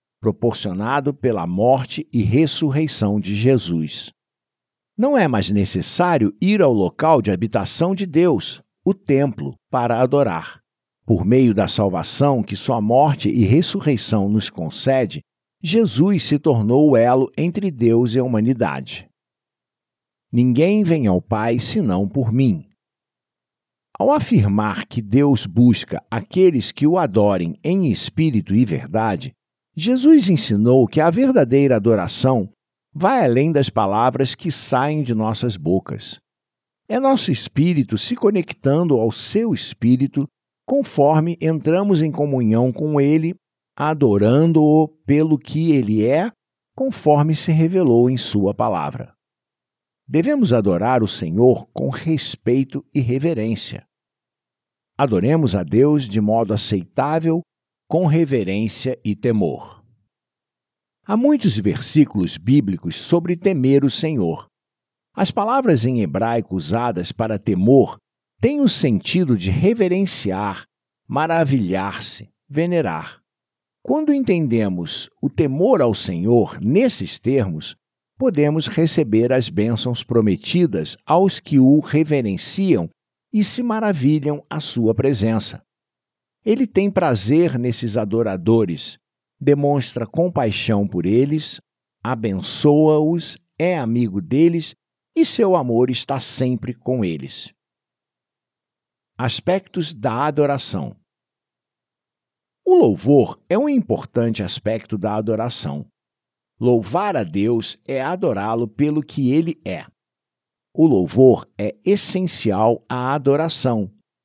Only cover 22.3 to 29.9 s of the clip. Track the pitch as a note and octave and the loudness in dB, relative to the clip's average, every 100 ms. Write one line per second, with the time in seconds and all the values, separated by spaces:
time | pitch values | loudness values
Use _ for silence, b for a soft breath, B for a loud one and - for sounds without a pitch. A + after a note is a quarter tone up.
22.3 | A#2 C3+ E2+ - _ _ _ _ _ _ | 0 2 0 -6 _ _ _ _ _ _
23.3 | _ _ _ _ _ _ - A3 D4+ - | _ _ _ _ _ _ -4 0 0 2
24.3 | G#3+ G2+ G2+ G#2+ F#2 - - G#2 A#2 C#3+ | 2 2 2 -2 -4 -8 -8 -2 2 2
25.3 | B2+ G2+ E2+ B2 G2+ - - - A2+ - | 2 -2 2 4 4 -2 -10 -8 -8 -4
26.3 | F#3 F#3 C#3+ - - D3+ F3+ D3 G2 G2+ | 2 4 4 -2 -2 0 2 0 2 2
27.3 | F#2+ E2+ - D3+ F#3+ E3 - - - D#3+ | 2 -2 -6 -2 0 0 -2 -4 -2 0
28.3 | A2+ F2 G2+ A#2+ D2+ C2+ G2 A2 F#2 C3 | 0 0 0 0 -2 -4 -4 -2 -4 -8
29.3 | - _ _ _ - F3 | -18 _ _ _ -8 -2